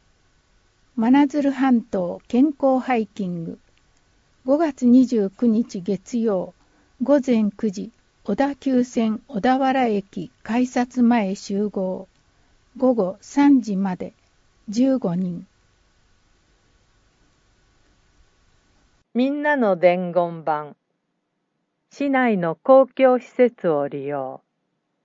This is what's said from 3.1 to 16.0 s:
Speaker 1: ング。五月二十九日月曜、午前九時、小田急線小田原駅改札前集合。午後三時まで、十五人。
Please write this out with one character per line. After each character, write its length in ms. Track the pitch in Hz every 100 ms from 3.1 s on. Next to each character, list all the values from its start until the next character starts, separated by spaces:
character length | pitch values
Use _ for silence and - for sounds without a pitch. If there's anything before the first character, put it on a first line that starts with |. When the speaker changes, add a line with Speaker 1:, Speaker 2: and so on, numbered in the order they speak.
| - 185
Speaker 1:
ン 180 | 175
グ。 160 | 165 - _ _ _ _ _ _ _ _ 254
五 140 | 285
月 260 | 330 277 247
二 220 | 247 254
十 240 | 233 190
九 160 | - 247
日 340 | 220 233 202
月 380 | 175 190 - 240
曜、 340 | 226 190 175 - _ _ _ _
午 180 | 247 285 262
前 240 | 233 214
九 220 | - 220
時、 200 | 196 196 - _ _
小 120 | - 208
田 180 | 277 277
急 280 | 269 254
線 360 | 247 - 220 214 -
小 140 | 220
田 160 | 240 262
原 300 | 269 269 247
駅 420 | 208 - - 165 _
改 240 | - 226 254
札 340 | 254 247 247
前 320 | 240 240 196
集 360 | 196 - 196 208
合。 380 | 196 185 185 185 _ _ _ _ _ _ -
午 160 | 254
後 240 | 233 185 196
三 420 | - - 285 269
時 160 | 214 190
ま 180 | 196 180
で、 180 | 185 - _ _ _ _ -
十 300 | 208 262 262
五 160 | 202 175
人。 320 | 185 175 185 _ _ _ _ _